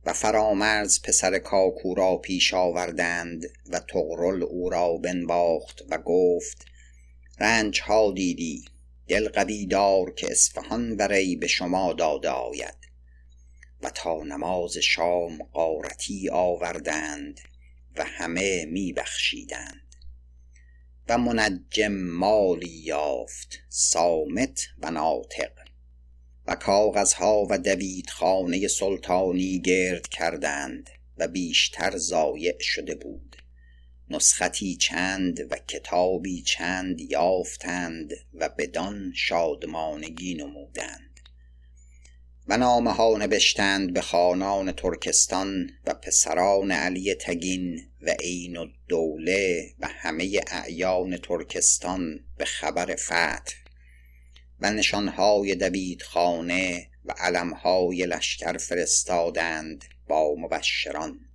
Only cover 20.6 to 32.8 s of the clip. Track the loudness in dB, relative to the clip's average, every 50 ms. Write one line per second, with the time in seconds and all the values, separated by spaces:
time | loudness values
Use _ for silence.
20.6 | -20 -20 -20 -20 -20 -20 -20 -20 0 2 2 4 4 2 4 4 4 2 2 -2
21.6 | -8 -4 0 0 0 2 0 -2 -4 -4 -2 0 4 4 6 6 6 4 2 0
22.6 | -2 -10 -12 -10 -6 -4 -2 0 0 0 -2 -2 -6 -8 -14 -16 -16 -16 -18 -20
23.6 | -18 -10 -2 0 0 2 2 4 4 4 4 2 0 -2 0 -2 -2 -2 -2 -8
24.6 | -8 -8 -10 -10 -8 -6 -4 0 0 0 0 0 -4 -8 -6 -6 -6 -8 -8 -20
25.6 | -20 -20 -20 -20 -20 -20 -20 -20 -20 -20 -20 -20 -20 -20 -20 -12 -6 -6 -6 -4
26.6 | 2 4 4 6 6 4 4 2 2 2 0 2 4 4 4 4 4 2 0 0
27.6 | 2 0 0 0 -2 -6 -8 -10 -10 -10 -6 0 2 2 2 2 2 0 0 0
28.6 | 0 0 0 0 0 0 -2 -2 -2 0 2 2 2 2 2 0 0 0 -2 -2
29.6 | 2 2 4 4 4 0 -2 -4 -6 -10 -6 -4 -2 -2 -2 -2 -4 -2 -2 -4
30.6 | -6 -8 -10 -12 -16 -18 -20 -20 -20 -20 -6 -4 -4 -2 -2 -4 -4 2 2 2
31.6 | 2 2 0 -2 -2 -2 -2 -2 -4 0 2 2 2 2 0 0 -2 -2 -2 -2
32.6 | -4 -4 -4 -4